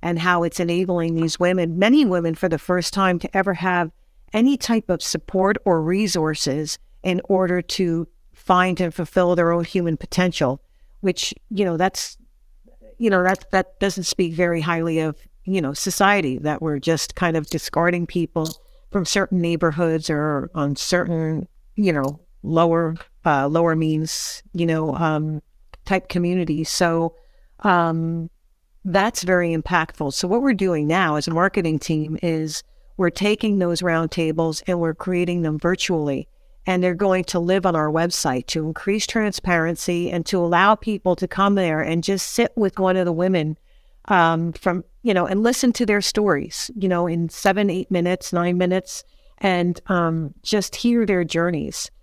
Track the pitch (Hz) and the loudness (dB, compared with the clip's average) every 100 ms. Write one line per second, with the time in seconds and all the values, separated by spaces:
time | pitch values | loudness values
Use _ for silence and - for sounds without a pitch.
0 | 175 170 175 175 170 - 175 170 185 175 | -2 -2 2 2 0 -2 -2 0 0 0
1 | 170 165 165 - 175 185 165 170 202 277 | 0 0 -2 0 2 2 0 2 4 6
2 | 262 180 170 160 185 160 - 180 170 - | 4 2 0 -2 -2 -2 -2 -2 -2 0
3 | 190 175 - 196 190 180 180 180 165 - | 0 0 -2 -2 0 0 0 0 -2 -6
4 | _ _ - 214 247 277 - 226 - 175 | _ _ -6 2 2 2 0 -2 0 -4
5 | - 165 - 190 185 208 - 170 156 185 | -2 -8 -4 0 2 2 2 2 2 0
6 | 208 170 156 151 - 139 156 - - - | 0 0 -2 -2 -4 -4 -4 -10 -14 -8
7 | - 180 - 190 185 180 175 - 185 165 | -2 -2 0 2 2 0 -4 -2 0 0
8 | 165 _ _ - - 180 185 180 180 - | -4 _ _ -20 2 4 4 0 -4 -4
9 | 160 - 180 175 170 170 170 190 170 160 | -2 2 4 4 4 2 0 -2 0 -2
10 | - - 180 - 139 135 _ _ - - | -4 0 0 2 -2 -2 _ _ -20 -6
11 | 196 180 - - - 196 196 165 185 - | -4 -2 -6 -8 -10 -2 -2 2 0 0
12 | - - - _ _ - - - - - | -10 -12 -20 _ _ -20 -20 -20 -20 -2
13 | 233 196 180 190 - 190 180 - 196 190 | 2 4 4 0 0 -2 -2 -2 -2 -2
14 | 175 - 175 160 175 170 160 170 165 160 | -6 -2 -2 2 0 0 0 0 0 0
15 | 160 151 - - - 190 143 143 - 185 | -2 -4 -12 -16 -4 -2 -2 -4 -6 2
16 | 196 202 156 127 147 151 160 147 147 160 | 2 2 0 -2 -4 -4 -4 -2 0 -2
17 | - - 175 165 147 165 - - 170 180 | -2 -2 -2 -2 -2 -6 -4 0 0 0
18 | 170 - 165 - 160 - _ - - 208 | -2 -2 -2 -2 -6 -8 _ -20 -6 -4
19 | 175 - 190 185 170 170 165 156 170 160 | 0 0 0 0 0 0 0 0 0 0
20 | 156 151 151 143 135 165 143 139 - 180 | -2 -2 0 -2 -4 -4 -4 -2 -2 -2
21 | 175 165 160 160 - - - - 202 156 | 0 -2 -2 -4 -6 -14 -16 -2 0 2
22 | 135 147 _ - - 160 170 165 165 165 | -2 -6 _ -14 -2 2 4 2 0 -4
23 | - - - 143 139 160 170 160 160 156 | -12 -6 0 2 2 2 2 2 0 0
24 | 156 - - - - 175 170 160 156 - | -2 -6 -8 -12 -12 -4 0 0 -2 -2
25 | 165 156 156 151 - _ - - - 190 | 0 0 -2 -6 -10 _ -20 -20 -2 -2
26 | - 180 175 180 165 151 160 - 175 165 | -2 -2 0 0 -2 -2 -4 0 0 2
27 | 165 - - _ - _ 214 175 170 165 | -2 -6 -20 _ -20 _ 2 4 2 0
28 | 165 165 165 _ _ _ _ _ 190 180 | -2 -4 -6 _ _ _ _ _ -2 0
29 | 202 - 180 180 175 165 156 180 160 - | 0 -2 0 0 2 -2 0 -2 -2 -4
30 | 147 139 180 220 277 208 190 170 147 165 | -6 -4 0 0 2 2 0 0 2 2
31 | 180 151 147 165 190 - 170 156 - 160 | 2 0 0 2 2 2 0 -2 0 -2
32 | 156 160 175 160 156 156 - - - - | -2 -4 -2 -2 -4 -8 -14 -20 -20 -2
33 | 180 175 208 214 220 202 180 170 180 165 | -2 0 0 0 0 2 0 0 0 0
34 | 165 - 160 156 165 156 - 175 165 160 | 0 -2 -2 0 -2 -2 -4 -2 -2 -4
35 | - 180 175 175 165 151 170 185 - 170 | -4 -2 0 0 -2 0 0 -2 0 -2
36 | 147 139 147 _ - - - 185 180 175 | -2 -4 -6 _ -20 -12 -2 0 0 0
37 | 202 185 180 180 170 190 185 165 151 156 | 2 2 0 -2 2 2 2 0 0 0
38 | 170 - 156 127 123 160 156 160 - 208 | 0 -2 -2 -4 -4 -4 -4 -6 -2 -2
39 | - 233 214 - - 175 160 170 - 175 | 0 -2 -2 -2 0 2 2 -2 -2 -2
40 | 175 175 165 190 170 170 196 214 - 208 | -2 -2 -2 0 2 4 6 4 0 -2
41 | - 175 185 - 196 202 180 156 160 165 | 0 0 -2 0 2 4 2 0 0 -2
42 | 165 190 - - 240 - 202 - 190 185 | 0 -2 -2 0 0 2 -2 2 2 2
43 | 175 165 185 185 156 156 _ - _ - | 2 0 2 2 0 -4 _ -20 _ -20
44 | - 196 165 165 170 160 - 180 - - | 0 4 4 4 -2 -2 -2 -2 -6 -6
45 | 240 190 175 196 226 254 254 233 226 208 | 0 2 2 2 2 2 0 0 0 0
46 | 196 - 208 147 - - - 226 190 180 | 0 0 2 0 -2 -10 -10 -4 0 0
47 | 175 170 165 - 202 190 202 180 - 185 | 0 0 -4 -2 0 2 0 0 -2 0
48 | 170 180 - 175 175 180 180 185 185 - | 0 -2 -2 -2 0 0 2 0 -2 -14
49 | - _ - _ 202 180 175 175 - 180 | -16 _ -20 _ 0 2 0 -2 -2 0
50 | 170 165 151 - - 214 185 - 240 240 | 0 -2 -6 -10 -2 -2 -2 -2 0 2
51 | 214 190 170 165 170 170 147 - - - | 2 0 0 0 0 -2 -6 -8 -12 -14